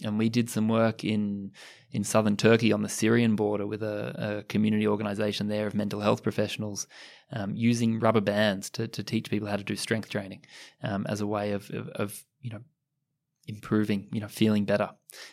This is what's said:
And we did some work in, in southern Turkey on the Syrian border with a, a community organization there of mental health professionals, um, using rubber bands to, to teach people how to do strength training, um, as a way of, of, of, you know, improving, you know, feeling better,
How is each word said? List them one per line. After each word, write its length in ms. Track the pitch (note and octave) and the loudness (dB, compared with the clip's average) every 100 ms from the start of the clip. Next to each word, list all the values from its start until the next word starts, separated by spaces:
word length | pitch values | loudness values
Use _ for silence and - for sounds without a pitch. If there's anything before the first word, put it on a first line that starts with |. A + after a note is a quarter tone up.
And 140 | A2 G#2+ | -4 2
we 100 | A2+ | 2
did 200 | A#2 A#2 | 2 0
some 180 | A2 A2 | 0 2
work 360 | A2+ A2+ A2 | 4 2 0
in, 480 | - G#2+ G2+ G2+ G2 - - - _ | -2 0 0 -4 -8 -14 -20 -20 _
in 120 | A#2+ | -4
southern 340 | G2+ A2+ G#2+ G#2 | 2 2 2 4
Turkey 360 | A2 A2+ A2+ | 6 6 4
on 80 | G#2 | 2
the 80 | G#2 | 0
Syrian 460 | - A2 A#2 A#2 G#2+ | 0 4 4 4 2
border 320 | G#2 G#2 G2+ | 0 0 -4
with 160 | G#2+ | -4
a, 560 | G#2+ G#2 A2+ - G#2+ G#2 | -4 -4 -6 -6 -6 -6
a 40 | - | -4
community 420 | G#2 G#2+ G#2+ G#2 | 0 2 4 2
organization 600 | G#2 G#2+ G2+ G#2+ G#2 G#2 | 2 0 -2 -2 -2 -2
there 200 | G#2 G#2+ | -2 -2
of 80 | G2 | -2
mental 260 | G#2 G2+ | -2 0
health 220 | G#2 A2 | 0 2
professionals, 640 | A2 G#2 G#2+ - G#2+ G2+ - - - - - | 0 -2 -2 -2 -6 -6 -10 -12 -20 -20 -12
um, 220 | B2 G2 A#2 | -8 -6 0
using 440 | A#2 A#2 A#2 A2+ | 2 4 2 2
rubber 200 | A2+ A2 | 4 4
bands 520 | G2+ G2+ G#2+ F#2+ - | 2 2 2 0 -6
to, 160 | - A2+ | -8 -8
to 160 | - | -6
teach 260 | G2+ A2 - | -4 -4 -2
people 180 | G#2 G#2 | -4 -2
how 100 | G2+ | -4
to 60 | |
do 120 | G2 G2 | -4 -6
strength 340 | - A2 G2+ | -2 -4 -2
training, 340 | G#2 G2 G2 - - - _ | -6 -8 -14 -20 -20 -20 _
um, 240 | A#2+ G2+ - | -6 -4 -4
as 140 | G#2 | -4
a 60 | G#2 | -2
way 240 | G#2 G#2 | -2 -2
of, 180 | G2+ - | -4 -6
of, 180 | A2+ A2+ | -10 -8
of, 360 | - G#2 - - _ | -6 -6 -6 -20 _
you 80 | A#2+ | -12
know, 120 | G#2+ B2 _ _ _ _ _ _ _ - | -12 -16 _ _ _ _ _ _ _ -16
improving, 600 | G#2 - G#2+ G#2 G2+ F#2+ | -12 0 0 2 -2 -2
you 100 | A2+ | -8
know, 60 | G#2 | -6
feeling 380 | - G#2+ G#2+ G2+ | 2 4 4 2
better, 260 | G2+ G2+ - _ - - | 0 0 -6 _ -20 -20